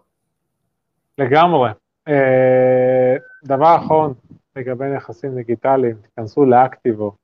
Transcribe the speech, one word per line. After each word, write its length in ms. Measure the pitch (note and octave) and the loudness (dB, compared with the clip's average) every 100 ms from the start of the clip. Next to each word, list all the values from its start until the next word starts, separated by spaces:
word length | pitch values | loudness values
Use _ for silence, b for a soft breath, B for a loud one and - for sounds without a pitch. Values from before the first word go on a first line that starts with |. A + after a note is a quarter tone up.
| _ _ _ _ _ _ _ _ _ _ _ - | _ _ _ _ _ _ _ _ _ _ _ -6
לגמרי. 520 | C3 C#3+ F3 D#3 A#2+ G#2 _ _ - | 0 2 2 2 -2 -4 _ _ -4
אה, 1080 | C#3+ C3+ C3 C3 B2+ B2+ B2+ B2+ B2+ B2+ C#3 - - | 0 2 2 2 2 2 2 2 0 0 -2 -6 -20
דבר 320 | C3+ C3+ D#3+ D#3+ | -6 0 2 2
אחרון, 380 | - D#3 D#3 B2 _ - _ C#3 | 2 -2 -2 -6 _ -20 _ -14
לגבי 320 | B2+ B2 C#3 | -10 -8 -6
נכסים 460 | C3+ - A2 C#3 | -8 -10 -14 -10
דיגיטליים, 640 | B2+ A#2 A#2 C3 C3+ B2 A2 | -10 -6 -4 0 0 0 -6
תיכנסו 480 | _ - G#2+ - | _ -14 -8 0
לאקטיבו 720 | C3+ B2 C3 - B2+ G#2+ G#2 - | 4 4 2 -2 -6 -4 -8 -10